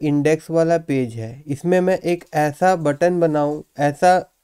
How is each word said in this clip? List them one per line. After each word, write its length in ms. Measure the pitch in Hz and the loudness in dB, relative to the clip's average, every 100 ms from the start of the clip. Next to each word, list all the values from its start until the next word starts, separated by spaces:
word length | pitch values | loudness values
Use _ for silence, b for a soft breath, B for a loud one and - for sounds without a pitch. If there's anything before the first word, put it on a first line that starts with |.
इंडेक्स 460 | 156 147 147 156 - | 0 0 2 0 0
वाला 280 | 165 165 170 | 0 2 0
पेज 360 | 165 135 123 113 | -2 -2 -4 -6
है 280 | 110 131 147 | -12 -14 -10
इसमें 320 | 139 170 185 | -6 0 2
मैं 160 | 185 185 | 2 0
एक 220 | 165 175 - 156 | -2 -4 -4 -2
ऐसा 400 | 151 139 185 185 | -2 0 0 2
बटन 420 | 147 143 175 180 | 0 0 0 2
बनाऊँ, 440 | 165 151 147 151 - - | 2 2 -2 -4 -10 -4
ऐसा 500 | 147 143 180 185 - _ | -2 2 2 2 0 _